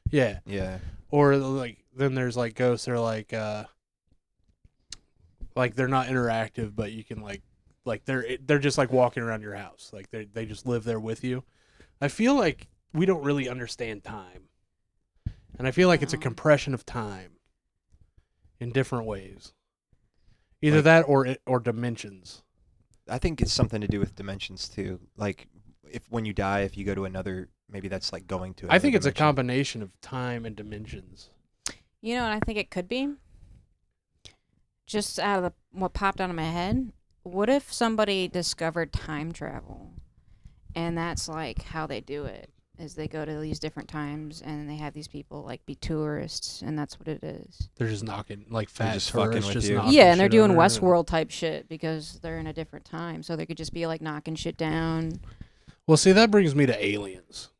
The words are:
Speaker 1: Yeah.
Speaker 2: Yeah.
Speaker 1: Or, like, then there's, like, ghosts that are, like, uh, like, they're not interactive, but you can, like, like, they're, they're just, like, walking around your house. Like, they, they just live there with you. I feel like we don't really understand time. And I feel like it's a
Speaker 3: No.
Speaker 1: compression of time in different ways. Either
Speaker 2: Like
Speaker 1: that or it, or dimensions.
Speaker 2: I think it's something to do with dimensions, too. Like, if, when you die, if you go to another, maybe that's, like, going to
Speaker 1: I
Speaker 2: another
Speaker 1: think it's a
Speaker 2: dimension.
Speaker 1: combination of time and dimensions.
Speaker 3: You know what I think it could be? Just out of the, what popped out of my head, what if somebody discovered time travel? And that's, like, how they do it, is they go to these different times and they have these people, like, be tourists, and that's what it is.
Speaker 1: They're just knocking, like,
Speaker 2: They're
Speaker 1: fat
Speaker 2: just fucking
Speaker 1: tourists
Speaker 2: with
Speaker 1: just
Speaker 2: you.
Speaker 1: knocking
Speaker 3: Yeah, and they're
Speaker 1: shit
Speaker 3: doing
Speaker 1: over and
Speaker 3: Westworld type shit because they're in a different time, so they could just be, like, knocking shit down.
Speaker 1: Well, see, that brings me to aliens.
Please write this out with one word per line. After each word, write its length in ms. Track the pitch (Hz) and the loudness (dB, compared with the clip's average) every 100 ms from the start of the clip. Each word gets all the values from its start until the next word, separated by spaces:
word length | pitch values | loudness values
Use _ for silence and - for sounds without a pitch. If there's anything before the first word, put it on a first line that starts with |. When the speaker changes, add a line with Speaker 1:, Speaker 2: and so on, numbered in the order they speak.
| - | 0
Speaker 1:
Yeah. 280 | 147 117 - - | 2 2 -2 -6
Speaker 2:
Yeah. 340 | 101 - - - - - | -4 -4 -6 -10 -14 -2
Speaker 1:
Or, 280 | 147 143 139 | 4 6 6
like, 480 | 135 135 120 - _ 127 | 2 -2 -6 -10 _ -2
then 200 | 139 131 | 0 0
there's, 200 | 123 120 | 0 -2
like, 180 | 117 | -2
ghosts 320 | 107 127 120 131 | 2 2 2 0
that 60 | |
are, 80 | 120 | 0
like, 320 | 113 110 104 | 0 -2 -6
uh, 320 | 110 107 107 101 _ _ _ _ _ _ _ _ _ - _ _ - _ _ _ _ - 131 | -6 -4 -6 -10 _ _ _ _ _ _ _ _ _ -20 _ _ -20 _ _ _ _ -8 -2
like, 200 | 123 117 | 0 0
they're 120 | 131 | 2
not 200 | 135 127 | 2 2
interactive, 680 | 131 120 113 110 - 107 107 | 2 2 0 -2 -4 -6 -4
but 160 | 107 | -6
you 140 | 110 107 | -8 -12
can, 160 | 110 | -12
like, 200 | 104 98 - _ _ _ 123 | -12 -14 -16 _ _ _ -6
like, 180 | 107 | -6
they're, 320 | - 131 117 127 135 | -4 -4 -4 -4 2
they're 140 | 147 | 2
just, 180 | 139 143 | 4 2
like, 140 | 127 | 4
walking 320 | 127 123 131 | 4 4 2
around 180 | 117 110 | -4 -6
your 140 | 104 101 | -8 -12
house. 340 | 92 - - | -12 -18 -20
Like, 160 | 98 95 | -18 -14
they, 140 | 113 104 | -12 -10
they 200 | 110 110 | -8 -8
just 200 | 104 127 | -6 -2
live 180 | 120 | -2
there 160 | 113 110 | -2 -4
with 240 | 113 113 | -4 -4
you. 220 | 127 123 - _ _ _ - _ | -4 -4 -8 _ _ _ -20 _
I 80 | 139 | -4
feel 260 | - 233 285 | 2 4 4
like 320 | 175 - - _ _ | 2 0 -8 _ _
we 120 | 156 185 | 2 2
don't 180 | 170 | 2
really 240 | 143 143 123 | 2 0 -2
understand 560 | 127 120 - 113 104 | -6 -8 -8 -8 -8
time. 460 | - 107 90 87 - _ _ _ _ _ _ _ - - _ - | -10 -12 -14 -20 -20 _ _ _ _ _ _ _ -12 -12 _ -6
And 80 | 131 | -2
I 60 | |
feel 160 | 170 180 | 4 6
like 140 | 170 | 6
it's 100 | 135 | 2
a 40 | - | -2
Speaker 3:
No. 60 | |
Speaker 1:
compression 500 | 131 110 123 - 143 | -4 0 4 4 2
of 120 | 123 - | -6 -6
time 520 | 123 104 95 90 _ _ _ _ _ _ _ _ _ _ _ _ - | -8 -8 -10 -18 _ _ _ _ _ _ _ _ _ _ _ _ -12
in 120 | 120 | -2
different 340 | 127 127 123 110 | -2 0 -2 -4
ways. 480 | 98 95 101 - _ _ _ _ _ _ _ _ _ _ _ | -8 -10 -20 -20 _ _ _ _ _ _ _ _ _ _ _
Either 160 | 151 156 | 4 6
Speaker 2:
Like 80 | 151 | 8
Speaker 1:
that 160 | 165 165 | 8 8
or 180 | 135 127 | 4 4
it, 140 | 131 - | -2 0
or 140 | 127 | 0
dimensions. 840 | 117 113 120 113 104 95 87 - _ _ _ _ _ _ - | 0 -2 -4 -6 -10 -16 -20 -20 _ _ _ _ _ _ -8
Speaker 2:
I 120 | 120 | -2
think 200 | 175 156 | -2 0
it's 120 | - | 2
something 260 | - - 107 | 2 2 0
to 60 | 101 | 0
do 120 | 104 | 0
with 160 | 98 - | -2 -4
dimensions, 520 | 98 98 - 92 - | -10 -10 -10 -12 -10
too. 320 | - 98 90 - - | -8 -6 -8 -14 -6
Like, 320 | 104 - - 92 - _ 76 | -4 -4 -12 _ -20 _ -16
if, 200 | 117 - | -16 -8
when 160 | 117 110 | -6 -4
you 80 | |
die, 280 | 101 98 101 | -2 0 0
if 140 | 98 101 | -2 -4
you 80 | |
go 120 | 98 98 | -4 -4
to 100 | 95 | -4
another, 440 | 92 95 92 92 _ _ | -6 -6 -8 -10 _ _
maybe 180 | 98 95 | -12 -8
that's, 240 | 95 - | -8 -8
like, 140 | 90 90 | -10 -8
going 280 | - 92 - | -8 -8 -8
to 100 | 180 | 2
Speaker 1:
I 40 | |
Speaker 2:
another 80 | 185 | 4
Speaker 1:
think 160 | 277 214 | 4 4
it's 100 | 143 | 2
a 40 | |
Speaker 2:
dimension. 140 | - 151 | 2 2
Speaker 1:
combination 560 | 135 123 131 139 117 | 2 0 0 -2 -6
of 180 | 98 _ | -12 _
time 420 | - 131 123 120 113 | -10 -6 -6 -6 -8
and 100 | 104 | -12
dimensions. 760 | 107 104 104 104 92 - - _ _ _ - - _ _ | -12 -12 -12 -14 -16 -20 -20 _ _ _ -12 -12 _ _
Speaker 3:
You 140 | 220 247 | -6 -2
know 80 | |
what 80 | 226 | -2
I 60 | 214 | -2
think 180 | 226 208 | 0 0
it 140 | 190 | 0
could 180 | 185 180 | -4 -4
be? 200 | 247 285 285 _ - - - _ _ _ _ _ _ - _ _ _ _ _ - | -2 -2 -6 _ -20 -20 -20 _ _ _ _ _ _ -20 _ _ _ _ _ -6
Just 320 | 214 208 - | -4 -4 -2
out 180 | 202 190 | 0 0
of 60 | |
the, 100 | 180 - _ 185 | -2 -6 _ -6
what 140 | 185 | -4
popped 280 | - 196 - | -2 -2 -2
out 80 | 185 | -4
of 60 | 165 | -2
my 80 | 160 | -2
head, 420 | 170 185 254 240 - _ _ | -2 0 -2 -2 -10 _ _
what 260 | 180 185 214 | -8 0 2
if 240 | 277 - | 2 0
somebody 540 | - 226 220 208 190 180 | -2 0 2 2 0 -2
discovered 680 | 180 170 - 165 170 165 | -2 -4 -4 -4 -2 -2
time 380 | - - 151 160 | -4 -6 -8 -8
travel? 600 | - 147 - - - - - - _ _ - - - - 170 | -8 -10 -10 -14 -16 -18 -20 -20 _ _ -20 -20 -20 -12 -6
And 220 | 170 170 | -4 -2
that's, 300 | 170 160 - | -4 -4 -6
like, 360 | 160 143 - | -6 -8 -8
how 240 | - 160 151 | -8 -8 -8
they 140 | 120 | -8
do 240 | - 143 135 | -8 -8 -8
it, 260 | 95 - _ _ - | -12 -18 _ _ -18
is 160 | 151 | -14
they 140 | - 151 | -10 -8
go 180 | 156 151 | -8 -8
to 140 | 151 | -8
these 200 | 156 151 | -6 -6
different 300 | 156 151 - | -8 -10 -10
times 520 | 156 143 151 151 156 | -8 -8 -8 -12 -14
and 260 | 151 151 147 | -12 -10 -10
they 60 | 151 | -10
have 180 | 147 | -10
these 140 | 151 151 | -12 -14
people, 340 | 147 - 143 | -16 -14 -14
like, 220 | - 123 - | -14 -14 -14
be 80 | |
tourists, 880 | 143 - 156 151 147 156 - - - | -10 -4 -2 -2 -4 -6 -8 -10 -10
and 160 | - 151 | -8 -6
that's 220 | 147 - | -6 -10
what 80 | 160 | -10
it 160 | 143 | -10
is. 460 | 156 - - - - - | -10 -12 -12 -10 -8 -4
Speaker 1:
They're 100 | 113 | -4
just 160 | 104 | -4
knocking, 420 | 110 98 - 101 104 | -6 -8 -10 -14 -8
like, 220 | 113 101 | -6 -6
Speaker 2:
They're 160 | - 113 | -2 -2
Speaker 1:
fat 60 | |
Speaker 2:
just 160 | 104 - | -2 -2
fucking 300 | 113 107 113 | 0 2 0
Speaker 1:
tourists 60 | 98 | 0
Speaker 2:
with 60 | 113 | 0
Speaker 1:
just 140 | 101 | 0
Speaker 2:
you. 60 | - | 2
Speaker 1:
knocking 160 | 254 | 8
Speaker 3:
Yeah, 180 | 285 180 | 10 10
and 80 | 175 | 10
they're 60 | 196 | 8
Speaker 1:
shit 60 | |
Speaker 3:
doing 180 | 226 214 | 8 8
Speaker 1:
over 100 | 170 | 8
and 100 | 190 | 6
Speaker 3:
Westworld 360 | 214 185 170 165 | 6 4 4 4
type 240 | 165 156 | 0 -2
shit 360 | - 165 151 - | -4 -4 -4 -8
because 520 | 160 165 156 156 - | -8 -6 -6 -8 -12
they're 160 | 165 160 | -10 -8
in 100 | 160 | -8
a 60 | |
different 320 | 160 156 151 - | -8 -10 -14 -14
time, 380 | 160 170 160 | -10 -8 -8
so 120 | 156 160 | -6 -6
they 120 | 160 | -6
could 100 | 165 | -8
just 160 | 156 | -8
be, 140 | 170 165 | -4 -4
like, 140 | 160 | -4
knocking 340 | 156 151 160 160 | -6 -8 -8 -6
shit 200 | 170 - | -6 -4
down. 560 | 160 160 165 160 160 170 - - - _ - _ - | -2 0 0 -2 -4 -8 -12 -18 -20 _ -20 _ 6
Speaker 1:
Well, 100 | 156 | 8
see, 140 | 190 | 8
that 180 | 190 226 | 8 8
brings 240 | 208 165 | 8 6
me 140 | 139 131 | 6 4
to 180 | 107 101 | 4 0
aliens. 640 | 104 98 90 - - - _ | -2 -6 -12 -16 -18 -18 _